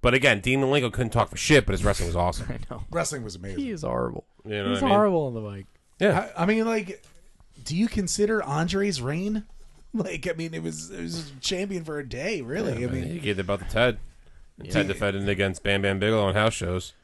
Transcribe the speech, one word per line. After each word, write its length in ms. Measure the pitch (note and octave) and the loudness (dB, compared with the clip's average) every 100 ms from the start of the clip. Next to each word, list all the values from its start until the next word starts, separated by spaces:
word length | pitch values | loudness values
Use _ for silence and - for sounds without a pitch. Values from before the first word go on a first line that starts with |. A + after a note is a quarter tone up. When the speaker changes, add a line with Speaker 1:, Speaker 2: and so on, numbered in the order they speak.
Speaker 1:
But 100 | B2 | 4
again, 240 | B2+ C3+ G#2+ | 6 4 4
Dean 200 | G2 C3 | 2 2
Malenko 320 | C3+ C#3+ B2 | 4 2 2
couldn't 180 | G#2+ A#2+ | 0 0
talk 200 | A#2 G#2+ | 2 0
for 60 | - | -2
shit, 300 | - D3 A#2 | 6 6 6
but 60 | |
his 100 | G2 | 2
wrestling 220 | G2+ G2 F2 | 2 2 0
was 60 | |
awesome. 320 | E2+ F2 F2 - | 2 0 0 -6
Speaker 2:
<laughs> 20 | |
I 80 | - - | -6 -8
know. 140 | - - | -8 -6
Speaker 3:
Wrestling 340 | E3+ D#3+ D3 | -4 -4 -4
was 100 | A2 | -8
amazing. 240 | F#2 F#2+ G2 | -10 -10 -6
Speaker 2:
He 120 | C#4 | -6
is 120 | F#3+ | -6
horrible. 420 | D3+ - B2 - - _ | -4 -2 -2 -6 -14 _
Speaker 1:
You 180 | - G#2 | -6 -2
know 60 | G3 | 0
Speaker 2:
He's 40 | |
Speaker 1:
what 80 | - C4+ | 0 4
I 0 | |
mean? 40 | |
Speaker 2:
horrible 280 | G3+ G#3 F3 C#3+ | 4 4 2 -2
on 80 | |
the 60 | A#2 | -6
mic. 260 | G#2+ G2+ G2 _ _ _ | -8 -10 -14 _ _ _
Speaker 1:
Yeah. 300 | G3+ E3+ G#3 - | 4 4 0 -2
Speaker 3:
I, 60 | |
I 20 | F3 | 2
mean, 180 | A3 | 2
like, 400 | A3 A3+ F#3 F#3+ - - - _ - - | 2 0 -4 -12 -18 -20 -20 _ -20 -16
do 100 | - | -6
you 140 | D#3+ A3+ | 0 2
consider 520 | G#3+ F#3 - G#3 A3 | 0 -2 2 2 2
Andre's 580 | F3 C#3+ E3+ F#3+ G3+ D#3 | 0 0 0 0 0 0
reign? 420 | B2 D3+ G3 G#3+ G#3 | -2 -2 -2 -4 -6
<laughs> 460 | - - - - | -16 -20 -20 -8
Like, 340 | A#3 G3+ E3+ F3+ | -4 -4 -4 -6
I 60 | |
mean, 180 | D#3+ E3 | -4 -6
it 80 | E3 | -6
was, 280 | E3 D#3 D#3+ | -6 -8 -12
it 100 | F3+ | -10
was 300 | E3+ E3 D3+ | -8 -8 -10
a 40 | C3+ | -8
champion 420 | - F3+ G3 F#3+ | -4 -2 -2 -6
for 160 | D#3+ D3+ | -6 -8
a 80 | C3+ | -6
day, 320 | A2+ E3 G#3+ | -6 -4 -4
really. 300 | A#2 D#3 - A#2 | -4 -4 -2 -2
Speaker 1:
Yeah, 40 | B2 | -2
Speaker 3:
I 40 | |
Speaker 1:
but 40 | |
Speaker 3:
mean, 100 | - - | -4 -4
Speaker 1:
he 100 | F3 | -4
gave 180 | C#3 G2 | -2 -2
the 40 | |
belt 160 | F#2 G2+ | 0 -2
to 40 | - | 0
Ted. 320 | A2 B2 A2+ - - - - - - | 2 2 2 -8 -16 -20 -20 -20 -16
And 80 | - | -4
Speaker 2:
Yeah. 60 | |
Speaker 1:
Ted 140 | A2 G2 | 0 0
defended 340 | F#2+ G2+ G2 | 0 0 0
it 40 | G2 | 0
against 340 | G2 G2 F#2 | 2 2 0
Bam 180 | - G2 | 0 2
Bam 160 | G2 G2 | 2 2
Bigelow 240 | G#2 A2 G2 | 2 4 4
on 80 | |
house 180 | F#2+ G#2+ | 4 2
shows. 380 | - F2 F2+ - - | 2 -2 -2 -4 -16